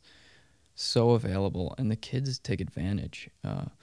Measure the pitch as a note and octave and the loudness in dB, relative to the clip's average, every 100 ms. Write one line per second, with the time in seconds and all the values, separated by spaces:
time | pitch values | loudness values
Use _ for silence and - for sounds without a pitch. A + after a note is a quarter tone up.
0 | - - - - _ _ _ - - B2 | -12 -20 -20 -20 _ _ _ -8 0 4
1 | A#2 A#2 G#2+ F#2+ G2 F2+ E2+ - A#2 G#2+ | 6 6 4 0 0 0 -4 -2 -2 -2
2 | - C3 C#3 B2+ - G#2 - - F2+ G2+ | -2 -4 -2 -4 -4 -4 -4 -4 -2 -2
3 | - - - - - G1+ - - | -4 -10 -16 -10 -6 -4 -6 -10